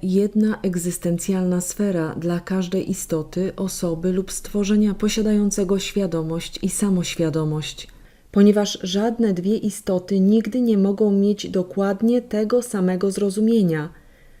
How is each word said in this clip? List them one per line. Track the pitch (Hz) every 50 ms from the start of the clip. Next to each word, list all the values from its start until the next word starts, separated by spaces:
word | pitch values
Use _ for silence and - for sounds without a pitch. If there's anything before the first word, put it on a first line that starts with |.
jedna | - 185 185 196 202 208 208 214 214 214 214 -
egzystencjalna | - 196 175 175 170 180 175 - - 175 170 170 - - 190 185 185 180 180 180
sfera | 180 - - - 208 202 185 170 160 156 -
dla | - 165 170 175 175
każdej | - - 190 190 185 175 196 190 - -
istoty, | 185 - - - 170 156 156 - - 175 185 190 -
osoby | - 190 185 - - - 170 165 160 170 185
lub | 180 190 190 190
stworzenia | - - - - - 208 202 196 214 208 214 208 190
posiadającego | 202 214 214 208 226 214 214 208 208 208 202 - - 196 180 202 190
świadomość | 190 - - 202 196 175 165 165 160 160 160 170 - - - -
i | - 185
samoświadomość, | - - 208 202 190 180 165 - - - 165 156 147 160 156 156 151 156 151 - - - - - - - - - - _ _ -
ponieważ | - 202 202 208 196 208 202 202 - -
żadne | - 180 180 196 214 233 226 226 226 214 185
dwie | 170 175 196 220
istoty | - - 208 - - - - 185 180 180 - 202 190
nigdy | 190 196 214 226 214 214 208 254
nie | 247 233 214 196
mogą | 190 196 202 196 220 208
mieć | 196 196 196 208 208 202 - -
dokładnie | 185 190 180 180 - 196 196 196 202 196 220 226 240 247
tego | 247 - - 214 220 214 240 247
samego | 240 240 - 202 185 185 185 180 196 196
zrozumienia | 190 - 202 202 190 214 214 226 233 226 196 170 160 156 151 160 - - - - - _ - - - -